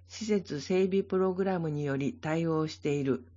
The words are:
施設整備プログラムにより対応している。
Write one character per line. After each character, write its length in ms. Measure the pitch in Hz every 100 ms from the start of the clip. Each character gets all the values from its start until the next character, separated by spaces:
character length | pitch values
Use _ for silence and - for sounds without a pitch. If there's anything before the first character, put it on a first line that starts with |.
| -
施 160 | -
設 360 | 214 208 - 143
整 260 | 139 185 190
備 160 | 196
プ 160 | 190 185
ロ 160 | 190
グ 100 | 185
ラ 140 | 190 185
ム 120 | 160
に 140 | 147
よ 120 | 143 139
り 160 | 139
対 340 | - 156 160 165
応 220 | 156 156
し 100 | -
て 160 | 151
い 100 | 143
る。 200 | 135 120 -